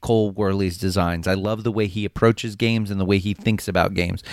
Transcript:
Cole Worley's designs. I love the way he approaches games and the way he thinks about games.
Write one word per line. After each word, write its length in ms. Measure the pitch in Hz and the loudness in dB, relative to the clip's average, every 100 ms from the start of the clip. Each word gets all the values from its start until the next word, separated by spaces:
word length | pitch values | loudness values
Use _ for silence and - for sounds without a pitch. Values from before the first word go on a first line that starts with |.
Cole 320 | - 113 107 | 0 2 2
Worley's 460 | 98 101 98 95 85 | 0 0 0 0 -2
designs. 500 | 95 90 87 85 82 | -2 0 0 0 -2
I 60 | |
love 280 | 95 98 110 | -2 -2 -2
the 100 | 113 | -2
way 140 | 107 104 | 0 -2
he 180 | 98 | -2
approaches 520 | 101 - 113 117 117 104 | -6 2 2 4 -2 -2
games 340 | 117 113 104 | 0 0 -2
and 100 | 98 | -2
the 60 | 92 | 2
way 120 | 98 | 2
he 160 | 98 | 2
thinks 340 | 98 - 107 - | -2 0 -2 0
about 260 | 90 90 | 2 2
games. 280 | 92 87 90 - | 2 -2 -4 -8